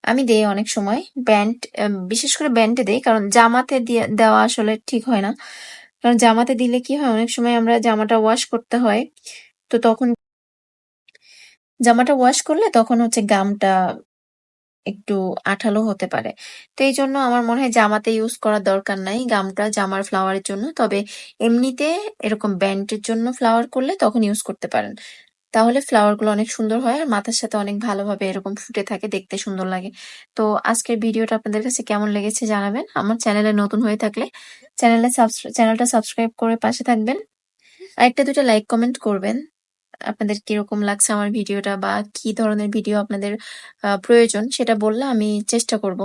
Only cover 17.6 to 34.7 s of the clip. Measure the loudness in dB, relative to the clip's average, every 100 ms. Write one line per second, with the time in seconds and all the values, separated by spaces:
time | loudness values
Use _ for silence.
17.6 | 2 4 4 2 0 -2 -2 -2 0 0
18.6 | 0 0 -2 -6 -4 -4 0 0 -2 -2
19.6 | -2 -2 -2 -2 -2 -2 0 -2 -4 -6
20.6 | -6 -2 0 0 -4 -12 -20 _ 2 4
21.6 | 2 0 -2 -2 -6 -6 -4 -2 -2 0
22.6 | -2 -2 -4 -6 -4 -2 -2 0 2 2
23.6 | 0 -4 -2 0 0 2 0 -2 -6 -10
24.6 | -4 -4 -4 -10 -18 -20 _ _ _ 2
25.6 | 4 2 2 2 4 2 0 0 -2 -4
26.6 | -2 0 0 -2 0 -2 -2 -6 -4 -4
27.6 | -4 -4 -4 -4 -4 -4 -4 -4 -6 -10
28.6 | -8 -6 -6 -6 -6 -8 -6 -8 -6 -6
29.6 | -4 -6 -8 -14 -20 -20 -14 -2 0 0
30.6 | 0 -2 -2 -2 0 0 -2 -2 -2 -4
31.6 | -2 -6 -4 -2 0 -2 -2 -4 -2 -2
32.6 | -2 -4 -6 -4 -2 -2 0 2 2 2
33.6 | 0 0 0 0 -2 -4 -8 -10 -20 -20
34.6 | -16